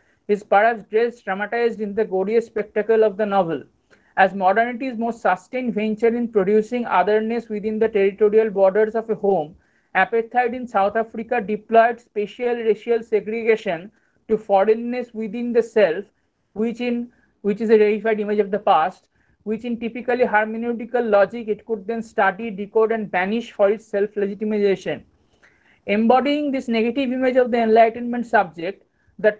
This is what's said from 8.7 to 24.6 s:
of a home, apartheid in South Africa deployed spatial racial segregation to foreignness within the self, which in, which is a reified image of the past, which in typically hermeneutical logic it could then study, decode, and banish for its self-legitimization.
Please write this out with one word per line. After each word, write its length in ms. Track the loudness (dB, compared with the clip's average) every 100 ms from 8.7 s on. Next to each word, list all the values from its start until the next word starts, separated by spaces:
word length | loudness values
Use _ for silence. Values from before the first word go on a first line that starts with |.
| 4 0
of 160 | -2 -4
a 60 | -2
home, 400 | 0 0 -2 -12 _ _ _ 0
apartheid 580 | 0 0 -2 0 -2
in 140 | -2 -4
South 300 | 0 0 0
Africa 420 | -4 -6 -6 -4
deployed 640 | -4 -6 2 4 4 2
spatial 560 | _ -8 -8 -6 -6 -2 -2
racial 320 | -2 -2 -4
segregation 880 | -2 -4 -2 -4 0 0 -2 -6 -8 _ _ _ -4
to 100 | -4
foreignness 760 | 2 2 4 2 -2 -6 -8
within 400 | -8 -8 -6 -2
the 100 | -2
self, 400 | 0 2 2 0 -8 _ _ _ _
which 300 | -6 -4 -4
in, 260 | -4 -4 -8 _ _ _
which 180 | -4 -2
is 80 | 4
a 100 | 6
reified 400 | 6 2 0 -2
image 200 | -2 -2
of 120 | -2
the 80 | 0
past, 480 | 2 2 2 -4 _ _ _ _
which 200 | -8 -6
in 160 | -6 -6
typically 460 | -6 -6 -2 0 2
hermeneutical 840 | 2 0 -4 -6 -6 -4 -2 2
logic 380 | 4 2 0 -6
it 180 | -6 -6
could 220 | -8 -6
then 140 | -8
study, 500 | -6 -2 0 -2 -8
decode, 400 | -10 -4 0 2
and 180 | 0 -4
banish 440 | -2 -2 -4 -4
for 160 | 0 2
its 160 | 0 -4
self-legitimization. 1160 | -4 -4 -2 -4 -4 -4 0